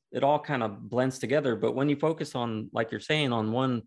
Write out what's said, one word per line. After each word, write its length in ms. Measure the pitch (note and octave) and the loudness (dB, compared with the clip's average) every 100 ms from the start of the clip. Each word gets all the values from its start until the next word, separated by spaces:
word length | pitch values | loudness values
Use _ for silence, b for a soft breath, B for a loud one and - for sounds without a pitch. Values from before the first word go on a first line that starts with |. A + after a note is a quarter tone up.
| _ | _
it 100 | B2 | 0
all 160 | C#3 D3 | 2 2
kind 240 | D3 C3+ | 2 -2
of 260 | A2 G2+ G#2+ | -2 -4 -4
blends 300 | A#2+ C3 C3 | 0 0 0
together. 360 | A2+ D3 C#3 G#2+ | 0 0 2 0
But 160 | A2+ A#2+ | 0 0
when 140 | D3 | 0
you 80 | C#3+ | 2
focus 360 | D#3+ D#3+ C#3+ | 0 0 -4
on, 360 | C3 A#2+ A2 - | -4 -2 -4 -4
like 200 | A#2 A2+ | -2 -2
you're 80 | G#2+ | -4
saying, 320 | - D#3 C#3 | -2 2 2
on 180 | A#2 G#2+ | 2 2
one 300 | A#2 C3 A#2+ | 2 2 0